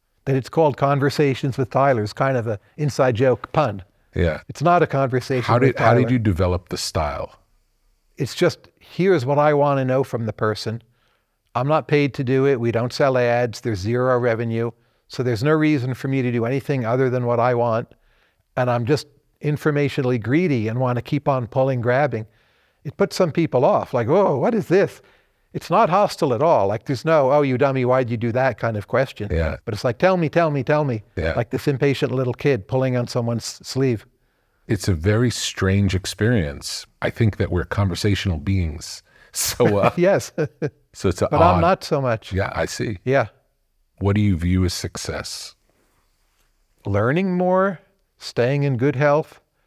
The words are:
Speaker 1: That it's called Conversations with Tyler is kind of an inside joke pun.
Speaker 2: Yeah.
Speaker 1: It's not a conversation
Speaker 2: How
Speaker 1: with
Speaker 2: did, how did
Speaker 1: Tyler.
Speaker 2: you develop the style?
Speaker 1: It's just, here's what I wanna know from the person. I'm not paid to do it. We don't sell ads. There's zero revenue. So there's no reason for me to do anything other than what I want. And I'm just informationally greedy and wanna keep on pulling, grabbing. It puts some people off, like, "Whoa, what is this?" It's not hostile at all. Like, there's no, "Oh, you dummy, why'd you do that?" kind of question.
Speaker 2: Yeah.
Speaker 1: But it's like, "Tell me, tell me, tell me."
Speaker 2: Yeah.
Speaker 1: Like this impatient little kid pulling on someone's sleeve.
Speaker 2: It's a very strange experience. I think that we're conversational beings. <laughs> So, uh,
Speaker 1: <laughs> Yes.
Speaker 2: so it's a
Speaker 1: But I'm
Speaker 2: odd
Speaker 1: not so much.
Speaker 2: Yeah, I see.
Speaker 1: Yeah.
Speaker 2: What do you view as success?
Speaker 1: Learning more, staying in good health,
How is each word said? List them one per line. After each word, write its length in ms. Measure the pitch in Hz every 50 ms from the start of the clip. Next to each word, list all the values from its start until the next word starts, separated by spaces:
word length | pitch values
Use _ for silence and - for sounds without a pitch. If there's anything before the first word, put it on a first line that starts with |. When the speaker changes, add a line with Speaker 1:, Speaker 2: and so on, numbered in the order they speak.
| _ _ _ _ -
Speaker 1:
That 100 | 143 135
it's 120 | 135 117 -
called 280 | - 160 160 147 123
Conversations 800 | - 143 139 143 135 139 139 - - 151 139 123 - - 139 - -
with 120 | 127 -
Tyler 320 | - 131 139 143 131 110
is 100 | 104 98
kind 240 | - - 135 135 135
of 100 | 120 107
an 120 | 113 107 - _ _ -
inside 380 | - 147 139 - - 135 131 117
joke 360 | 101 135 131 120 - - -
pun. 300 | - 160 147 117 98 95 - _ _ _ _ _ -
Speaker 2:
Yeah. 260 | 92 87 82 78 - - -
Speaker 1:
It's 140 | - -
not 200 | 139 175 175 175
a 40 | 156
conversation 560 | - - 135 135 123 127 127 - - 135 127 117
Speaker 2:
How 100 | - 113 123
Speaker 1:
with 160 | 135 127 -
Speaker 2:
did, 40 | -
how 160 | - 110 120
did 80 | 123 123
Speaker 1:
Tyler. 80 | 117
Speaker 2:
you 60 | 127 120
develop 500 | 104 107 87 82 92 90 87 87 - -
the 80 | 90 -
style? 600 | - - - 92 78 73 - 80 - - - _ _ _ _ _ _ _ _ _ _ _ _ _ _ _ _
Speaker 1:
It's 180 | - 143 - -
just, 340 | - 180 165 - - - - _ _
here's 460 | _ - - - 175 196 185 147 117
what 120 | 135 143 147
I 140 | 147 151
wanna 320 | 147 143 143 143 139 135 131
know 180 | 127 127 135
from 240 | 131 - - 113 117
the 60 | 110
person. 500 | - - 117 107 104 - - 107 110 117 _ _ _ _ _ _ _ _ _ _ _ _ _ _ -
I'm 140 | 120 127 143
not 180 | 156 156 - -
paid 240 | 151 147 143 135 -
to 100 | - 135
do 200 | 120 135 131 135
it. 120 | 139 135 117
We 140 | 117 117
don't 200 | 110 117 123 120
sell 240 | - - 147 135 131
ads. 440 | 123 123 120 120 120 123 117 107 -
There's 180 | - 120 110 90
zero 400 | 92 110 120 123 127 131 127 120
revenue. 540 | 123 120 113 110 120 117 113 113 117 117 - _ _ _ _ _ _ -
So 140 | - -
there's 220 | 123 123 120 98 131
no 80 | 151
reason 420 | 156 156 151 151 151 135 120 131 123
for 140 | - - 135
me 120 | 135 135
to 100 | 123 123
do 120 | 117 120 113
anything 400 | 117 135 139 - - 143 127 113
other 240 | 110 120 127 135 127
than 160 | 123 127 123
what 140 | 120 120 117
I 160 | 117 127 123
want. 400 | 120 120 120 110 117 120 _ - _ _ _ _ _ _ _ _ _ _ _ -
And 120 | 131 127 123
I'm 160 | 120 120 117
just 220 | 117 151 135 - _ _ _ _ _ _ -
informationally 800 | - 147 151 143 - 156 147 147 143 135 - 156 131 123 127 117
greedy 460 | 98 113 135 165 185 165 135 117 104 110
and 120 | 113 127
wanna 200 | 131 123 123 120
keep 260 | - - 151 139 - 147
on 180 | 135 131 120
pulling, 340 | - - 135 131 139 131 123
grabbing. 460 | 110 123 123 135 147 131 117 110 104 - _ _ _ _ _ _ _ _ _ _ -
It 120 | 151 -
puts 180 | - 196 196 -
some 140 | - 185 156
people 340 | - 175 165 - - 123 139
off, 300 | 185 208 120 95 - -
like, 140 | 120 104 113
"Whoa, 280 | 160 208 196 180 147
what 180 | 127 160 233 226
is 140 | 208 147 -
this?" 320 | 165 202 180 - - - _ _ _ _ _ _ _ _ _ _
It's 180 | - 160 - -
not 180 | 165 208 233 160
hostile 460 | 175 202 208 - - - 170 156 117
at 80 | 107
all. 240 | 147 170 151 113 98
Like, 180 | 98 107 113 -
there's 180 | - 139 120 -
no, 240 | 160 165 151 135 127
"Oh, 80 | 147 147
you 140 | 147 135 127
dummy, 280 | 117 143 135 135 131 123
why'd 240 | 123 127 131 131 110
you 60 | 120
do 160 | 107 117 117
that?" 260 | 110 127 131 131 113 -
kind 180 | - 117 107
of 120 | 104 - -
question. 400 | - 123 135 - - - 104 92
Speaker 2:
Yeah. 260 | 85 82 80 78 - - -
Speaker 1:
But 80 | 117 104
it's 100 | 95 -
like, 120 | 127 110 -
"Tell 180 | 180 185 190 175
me, 100 | 165 139
tell 220 | - 170 170 156
me, 120 | 143 139
tell 220 | 120 - 151 151 151
me." 200 | 135 117 107 - _ -
Speaker 2:
Yeah. 160 | 98 80 82 80
Speaker 1:
Like 140 | 123 117 -
this 180 | - 123 - 147
impatient 440 | 139 123 143 143 131 - 147 123
little 220 | 131 131 131 131 127
kid 320 | - - 147 135 107 95 -
pulling 280 | 135 131 131 131 127
on 100 | 123 120
someone's 380 | - - 123 117 117 120 107 - - - - -
sleeve. 380 | - - 131 135 131 117 104 - _ _ _ _ _ _ _ _ _ _ _ _
Speaker 2:
It's 220 | - 110 98 - 107
a 60 | 90
very 360 | 78 85 104 107 117 127 120
strange 640 | - - - - - - 95 95 98 101 101 90 92
experience. 920 | 90 - - - - 104 117 127 104 80 71 69 71 - - - - - _ _ -
I 80 | - -
think 260 | - - 117 104 - -
that 120 | 95 -
we're 140 | - 87 82
conversational 720 | - - 104 101 92 87 - - 104 98 - - 98 82 73
beings. 640 | 71 95 98 95 87 78 76 76 - - - - _ _
<laughs> 40 | _ _ - _
So, 440 | - - - - - - 123 220 202 196
uh, 100 | - 233
Speaker 1:
<laughs> 40 | -
Yes. 360 | 175 175 196 190 131 - - - - 151 - _ - 160 139 _ _ _ _ -
Speaker 2:
so 160 | - - 95
it's 100 | - -
a 80 | 104 -
Speaker 1:
But 120 | 156 95
I'm 140 | 92 90 90
Speaker 2:
odd 40 | 87
Speaker 1:
not 240 | 87 - - - -
so 160 | - 156 139
much. 320 | 135 123 113 107 - -
Speaker 2:
Yeah, 180 | 98 92 98 - -
I 100 | 82 82
see. 320 | - - - - 127 101 - -
Speaker 1:
Yeah. 220 | 127 135 135 113 - _ _ _ _ _ _ _ _ _ _ _ _ _ -
Speaker 2:
What 160 | 95 101 101
do 60 | 107
you 120 | 104 101 92
view 300 | 78 87 87 92 92 92
as 80 | 87
success? 840 | - - - - - - - - 78 76 - - - - - - - _ _ _ _ _ _ _ _ _ _ _ _ _ _ _ _ _ _ _ _ _ _ _ _ _ -
Speaker 1:
Learning 520 | 104 98 101 107 123 147 180 196 190 180
more, 440 | 180 180 180 185 185 190 196 175 - _ _ _ _ _ _ _ -
staying 440 | - - - 139 120 127 143 143
in 140 | 143 143 131
good 200 | 110 127 147 143
health, 440 | 127 147 147 143 156 156 - - - _ _ _ _ _